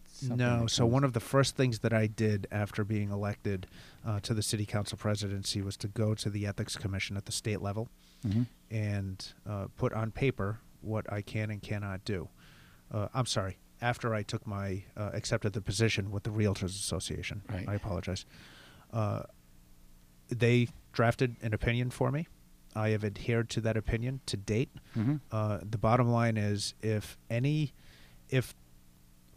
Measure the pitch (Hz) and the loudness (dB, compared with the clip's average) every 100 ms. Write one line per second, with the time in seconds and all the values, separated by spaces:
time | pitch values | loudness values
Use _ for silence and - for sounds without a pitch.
0 | - - 127 120 120 117 113 - 117 131 | -10 -8 -2 2 2 4 2 4 4 4
1 | 139 117 - 135 131 - 131 110 113 113 | 4 0 2 4 4 4 2 2 2 2
2 | 110 110 110 101 95 104 104 - 101 107 | 2 2 2 2 0 -2 -2 -2 0 0
3 | 101 101 101 104 107 95 92 - - - | -2 -2 -2 -2 -2 -4 -6 -16 -20 -10
4 | - 104 - 110 - 107 104 107 101 98 | -4 -2 0 0 0 -2 0 -2 -2 -2
5 | 107 104 101 98 98 104 98 - 104 101 | 0 0 0 -4 -2 -2 -2 -4 -4 0
6 | 107 107 107 104 101 101 107 - 98 98 | 2 2 0 -2 -2 -2 -4 -4 -4 -2
7 | - 101 - - 110 104 101 101 120 - | -2 -4 -4 -4 -2 -2 -2 -4 -6 -10
8 | - - 107 107 120 - - 110 107 101 | -20 -6 0 2 0 -4 -6 -2 0 0
9 | 98 95 - - 107 104 98 - 123 - | -2 -6 -12 -12 -8 -6 -6 -2 -2 0
10 | 110 - 135 - 101 110 - - - 107 | -4 0 0 0 -2 -4 -10 -12 -4 -4
11 | - 104 - 110 107 104 - 104 101 95 | -2 -6 -4 -4 -4 -4 -4 -4 -4 -6
12 | - 95 - - - - - - - 107 | -4 -4 -4 -12 -20 -20 -20 -20 -6 -4
13 | 101 - 120 113 95 - - - 120 120 | -2 0 0 0 -2 -6 -14 -4 -2 0
14 | 120 107 101 117 - 98 98 95 - - | 0 -2 -2 -6 -4 -4 -2 -4 -8 -6
15 | 104 101 - 117 107 104 101 98 113 - | -6 -4 -2 0 0 -4 -2 2 2 2
16 | 95 101 110 107 104 95 92 98 - 82 | -2 -4 -2 2 2 2 -2 -4 -4 -4
17 | - 85 - 101 - 92 95 104 107 90 | -4 -6 -6 -8 -6 -6 -4 -4 -2 -4
18 | 92 95 - - - - - - - 117 | -4 -6 -8 -18 -20 -20 -20 -20 -6 -2
19 | 104 107 - - - - - - - - | -2 -2 -6 -14 -20 -20 -20 -20 -20 -20
20 | - - - 117 120 120 120 - - - | -20 -18 -8 2 6 6 4 -2 -4 2
21 | 117 - 127 117 117 107 120 120 123 - | 4 4 0 0 -2 0 2 2 0 0
22 | 127 143 175 - - - - 107 110 107 | 0 0 -4 -12 -20 -20 -8 0 2 2
23 | 104 101 - 117 113 - 110 110 - 113 | 0 -2 0 0 0 0 0 0 0 0
24 | 123 135 - 104 98 107 143 - - 117 | 0 -4 -4 -4 0 0 0 -4 -6 0
25 | 110 147 - 110 107 104 104 110 110 123 | 2 0 -2 0 0 0 -2 2 6 6
26 | 120 117 117 110 104 101 - - 110 107 | 6 4 4 2 2 0 -4 -4 0 0
27 | - - - 117 139 156 147 - - - | -2 -10 -4 0 2 2 0 -4 -20 -20
28 | - - - 131 - - - - - - | -20 -20 -2 0 0 -4 -20 -20 -20 -20
29 | - - - | -20 -20 -16